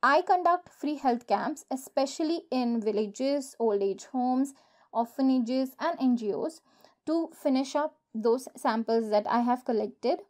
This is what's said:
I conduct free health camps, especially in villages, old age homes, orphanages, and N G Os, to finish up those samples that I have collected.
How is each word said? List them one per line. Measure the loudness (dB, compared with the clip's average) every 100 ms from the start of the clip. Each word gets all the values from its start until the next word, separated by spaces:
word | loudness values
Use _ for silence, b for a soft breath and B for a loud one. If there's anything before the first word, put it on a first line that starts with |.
I | 4 2
conduct | 4 2 4 0 -2
free | -8 -6 -2
health | 0 0 0
camps, | -2 -2 -6 -8
especially | -8 -4 -2 -2 -2 -2 -2 -2
in | -2 0 0
villages, | 0 -2 -4 -2 -2 -2 -4 -2
old | 0 2
age | 0 -4 -6
homes, | -4 0 0 -2 b b b b
orphanages, | -4 -4 0 2 2 0 -2 -2 -4
and | -6 0
N | 2 2
G | 0
Os, | -2 -4 -8 b b b b -2
to | -2 -2 -4
finish | 0 0 0 -2
up | -4 _ _
those | -2 0 0 -2 -4
samples | -2 0 0 0 2
that | 0 2
I | 0
have | 2 0
collected. | 0 -2 -2 -4 -2 -2 -6